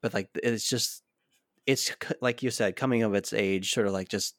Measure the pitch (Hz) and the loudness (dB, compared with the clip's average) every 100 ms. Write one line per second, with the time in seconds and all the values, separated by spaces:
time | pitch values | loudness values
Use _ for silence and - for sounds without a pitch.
0 | 113 104 92 - 120 113 - 123 - - | -4 -4 -4 -2 0 0 0 0 -2 -4
1 | _ _ _ _ _ _ - 135 - - | _ _ _ _ _ _ 0 0 0 -6
2 | - - 123 120 127 - 104 90 131 120 | -6 -2 0 0 -2 0 0 0 2 4
3 | 110 98 - 107 98 95 95 - 101 95 | 2 0 -2 0 2 2 0 0 2 0
4 | 92 101 - | -2 -4 -4